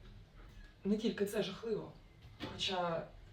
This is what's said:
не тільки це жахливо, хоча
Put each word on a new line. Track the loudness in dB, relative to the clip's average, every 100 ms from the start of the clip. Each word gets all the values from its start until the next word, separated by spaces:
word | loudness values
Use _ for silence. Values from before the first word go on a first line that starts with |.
| -14 -14 -16 -16 -16 -14 -16 -2
не | 4 4
тільки | 4 4 4
це | 4
жахливо, | 0 0 0 0 -2 -10 -18 -18 -18 -8 -6
хоча | -2 0 2 4 2 -2 -10 -16